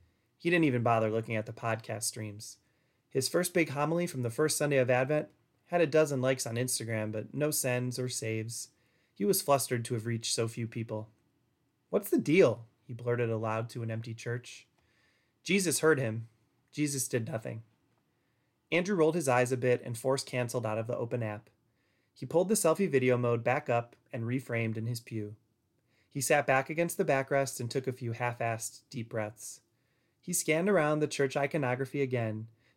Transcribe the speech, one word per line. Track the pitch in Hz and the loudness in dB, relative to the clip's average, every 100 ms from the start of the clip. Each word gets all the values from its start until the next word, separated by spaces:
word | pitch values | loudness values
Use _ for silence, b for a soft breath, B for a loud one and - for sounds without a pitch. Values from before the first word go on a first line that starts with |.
| _ _ _ _ | _ _ _ _
He | 170 | 0
didn't | 175 151 | 4 4
even | 123 | 4
bother | 117 113 110 | 4 4 2
looking | 113 113 110 | 0 -2 -4
at | 110 | -4
the | |
podcast | 113 117 110 - 110 | -6 -4 -4 -6 -6
streams. | - 113 107 104 - - _ _ _ _ _ | -6 -6 -10 -10 -16 -18 _ _ _ _ _
His | 135 127 | -2 0
first | 170 180 | 0 0
big | 175 151 | 0 0
homily | 139 147 170 175 | 0 0 0 -2
from | 131 | -2
the | 117 | -4
first | 113 151 - | 0 0 2
Sunday | 147 135 | 2 4
of | 123 | 4
Advent | 127 135 151 - _ _ _ - | 2 2 0 -2 _ _ _ -4
had | 175 | 2
a | 156 | 4
dozen | 156 151 131 | 4 4 2
likes | 131 131 120 | 0 0 -2
on | 117 | -2
Instagram, | 127 - 113 110 107 | -2 -2 -2 -2 -2
but | 107 107 | -4 -6
no | 135 147 | -2 -2
sends | 139 131 123 127 123 | 0 0 0 -2 -4
or | 127 | -4
saves. | - 113 110 110 - - _ _ _ _ - | -4 -4 -4 -4 -8 -12 _ _ _ _ -2
He | |
was | 202 - | 2 2
flustered | - 139 - 123 | 4 2 4 -2
to | 117 | -2
have | 117 117 | -4 -2
reached | 113 - | -4 -2
so | - 113 | -2 -2
few | 120 117 | -4 -8
people. | 120 113 107 104 _ _ _ _ _ _ _ - | -6 -6 -8 -8 _ _ _ _ _ _ _ -4
"What's | 202 - | -4 0
the | 311 | 0
deal?" | - 175 139 107 - _ | 4 6 6 4 -10 _
he | - | -16
blurted | 117 120 120 113 | -8 -2 0 0
aloud | 110 110 110 117 | 0 -2 -4 -4
to | 120 | -8
an | 113 | -6
empty | 113 117 | -6 -8
church. | 113 120 120 - - _ _ _ _ _ _ _ _ | -10 -8 -8 -10 -20 _ _ _ _ _ _ _ _
"Jesus | - 196 175 131 | 0 2 2 4
heard | 160 135 | 4 4
him. | 120 113 113 _ _ _ _ | 2 -4 -8 _ _ _ _
Jesus | 147 147 139 - | -4 -2 -2 -2
did | 123 113 | -2 -2
nothing." | 110 - 110 - _ _ _ _ _ _ _ _ _ - | -6 -8 -12 -14 _ _ _ _ _ _ _ _ _ -2
Andrew | 165 180 190 | 0 2 4
rolled | 156 | 4
his | 170 135 | 4 4
eyes | 123 123 | 4 4
a | 127 | 2
bit | 127 123 | 2 0
and | 127 117 | -2 -4
force | 135 135 | 0 -2
canceled | - 127 120 127 113 | -2 -4 -2 -2 -2
out | 110 | -4
of | 113 | -4
the | - | -4
open | 117 120 | -4 -4
app. | 110 104 - _ _ _ _ _ _ | -4 -6 -12 _ _ _ _ _ _
He | - 131 | -14 -2
pulled | 165 185 | 0 2
the | 220 | 2
selfie | 160 160 190 | 2 2 2
video | 135 127 120 | 2 4 2
mode | 120 120 | 2 0
back | 120 135 139 | 0 0 0
up | 117 113 - - | -2 -2 -16 -12
and | 123 | -8
reframed | 113 131 - 117 113 110 | -4 -4 -4 -4 -2 -4
in | 113 | -6
his | 120 | -8
pew. | - 110 104 107 _ _ _ _ _ _ _ | -8 -8 -8 -12 _ _ _ _ _ _ _
He | 143 | -6
sat | - 147 | 4 4
back | 139 135 135 | 6 2 2
against | 160 170 - | -2 -2 0
the | |
backrest | 156 135 127 139 131 - | 2 2 2 0 0 -4
and | 120 | -4
took | 135 131 | -4 -4
a | |
few | 117 117 | -6 -8
half-assed | 113 120 120 117 113 - - _ | -4 -4 -2 -4 -4 -8 -12 _
deep | 135 110 | -10 -8
breaths. | 113 107 - - - _ _ _ _ _ _ | -6 -6 -10 -16 -18 _ _ _ _ _ _
He | - | -6
scanned | 175 - 156 196 | -4 0 2 4
around | 185 151 151 | 4 4 2
the | 151 | 0
church | - 135 147 | 0 0 0
iconography | 139 165 127 127 135 143 | 0 0 0 -2 -2 -2
again, | 131 123 113 107 113 b b | 0 0 -2 -4 -10 b b